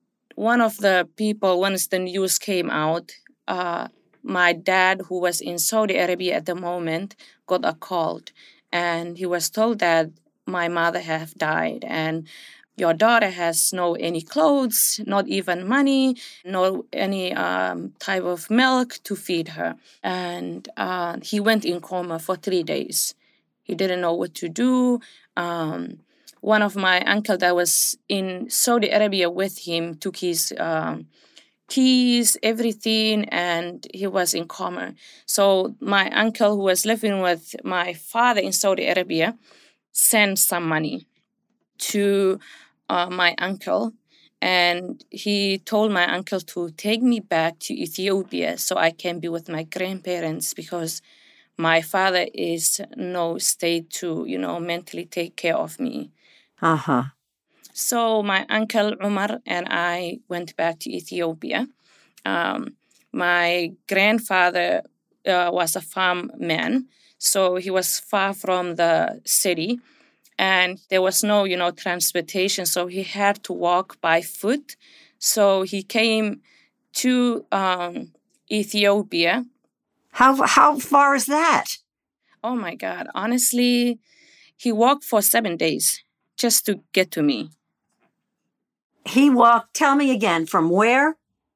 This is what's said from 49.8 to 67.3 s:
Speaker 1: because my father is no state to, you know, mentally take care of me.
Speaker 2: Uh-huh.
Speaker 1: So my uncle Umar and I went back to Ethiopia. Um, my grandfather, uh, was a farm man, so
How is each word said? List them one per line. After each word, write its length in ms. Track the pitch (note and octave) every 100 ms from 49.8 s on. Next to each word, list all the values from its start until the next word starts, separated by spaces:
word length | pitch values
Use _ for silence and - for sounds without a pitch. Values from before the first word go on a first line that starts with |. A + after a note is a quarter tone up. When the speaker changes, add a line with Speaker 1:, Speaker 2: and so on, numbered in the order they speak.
| F#3 F#3+ F#3 F3 E3 E3 -
Speaker 1:
because 480 | - D#3+ F3 E3 - - _ _ _ _ -
my 240 | E3 E3
father 460 | D#3+ G3 F#3+ F3+ F3
is 460 | - F3 E3 D#3+ - - -
no 440 | F3+ F3+ E3+ F3
state 500 | - - E3+ E3+ E3 -
to, 240 | F3 E3 -
you 100 | -
know, 200 | F3 E3+
mentally 460 | E3+ E3+ F#3 F3 F3
take 300 | F3+ E3+ -
care 220 | E3+ E3
of 220 | D#3+ -
me. 320 | - D3 D3 _ _ _ _ _
Speaker 2:
Uh-huh. 440 | E3+ D#3 - B2+ C3+ - _ _ _ _ -
Speaker 1:
So 500 | - - A#3+ A3+ A3
my 220 | G3+ F#3+ -
uncle 460 | G#3+ A3 A3+ G#3 G#3
Umar 360 | G3+ G3+ G#3 A#3+ -
and 220 | F3+ F3
I 500 | F3 F3 F3 F3 - -
went 260 | F3 E3+ -
back 240 | E3 E3
to 80 | - F3+
Ethiopia. 720 | E3 F3+ E3+ D#3+ - - C4 _ _ _ _ _ -
Um, 500 | E3+ F#2+ G2 - - _ _ _
my 640 | - F3 F3 E3+ F3 E3+ - -
grandfather, 920 | G3 G3+ A3+ A3 F#3 F3+ F3 F3 F#3 - _ _ _ -
uh, 240 | F3+ F3
was 240 | F3+ E3 F#3
a 60 |
farm 500 | - F#3+ F#3 F3+ - -
man, 500 | E3+ D#3+ E3 B3+ B3+ _ _ _
so 380 | -